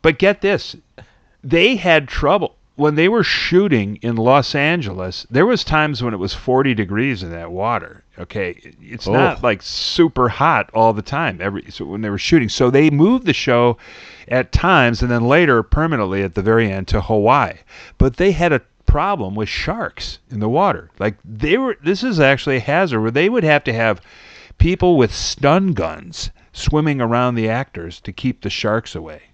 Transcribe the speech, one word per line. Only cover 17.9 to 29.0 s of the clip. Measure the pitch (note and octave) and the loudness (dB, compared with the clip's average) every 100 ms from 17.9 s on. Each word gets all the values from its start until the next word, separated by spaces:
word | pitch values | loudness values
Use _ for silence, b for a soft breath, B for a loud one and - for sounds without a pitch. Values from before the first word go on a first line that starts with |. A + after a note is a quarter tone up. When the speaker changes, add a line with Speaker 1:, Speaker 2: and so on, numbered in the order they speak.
| _ | _
Speaker 1:
But | C3 A#2+ | 0 4
they | F#3+ | 0
had | D#3+ F3 | 2 2
a | C#3 _ _ - | 0 _ _ 0
problem | D3 F#3 F#3+ F#2+ | 2 0 -2 -4
with | G2+ G#2+ | -4 -6
sharks | - - G#3+ G3 - - - _ | -6 -6 -6 -8 -10 -14 -14 _
in | G#2 | -4
the | G#2+ | -2
water. | C3+ G3 C#3 - _ | 2 0 -2 -8 _
Like, | G3+ G#3 | -6 -6
they | - G#2+ D3 A3 | -16 -6 0 0
were, | C4 - | 0 -4
this | D3 F#3+ | -2 -2
is | B3+ F3+ | -2 2
actually | C3+ C#3 - C3 | 2 2 0 -4
a | |
hazard | A2 D#3 F#3 A#2 | 0 0 0 0
where | A2 | 0
they | B2+ F3+ | 0 0
would | B3 | 0
have | D#3+ D3 | 2 2
to | C3+ | 0
have | A2+ A2+ G2 B B B B B - | -2 0 -2 B B B B B 0
people | E3 F#3 F3+ E3 | 0 2 2 4
with | B2 | 2
stun | - - - C#3+ E3+ G3 | 0 -8 0 2 2 0
guns | C#3+ E3+ D#3+ E3 E3 - b b | -2 -6 -8 -16 -12 -12 b b
swimming | - - D3+ D3+ C#3 | -6 -2 0 0 0
around | A#2 A#2+ B2 | -2 0 0
the | A#2+ A2 | -2 -2
actors | A#2 C3+ F#2 E2 E2 | -4 -6 -12 -14 -14
to | - | -16
keep | - B2+ - | -6 -6 -4
the | G2+ | -8
sharks | - G#2+ A2 - | -6 -2 -2 -4
away. | E2+ | -14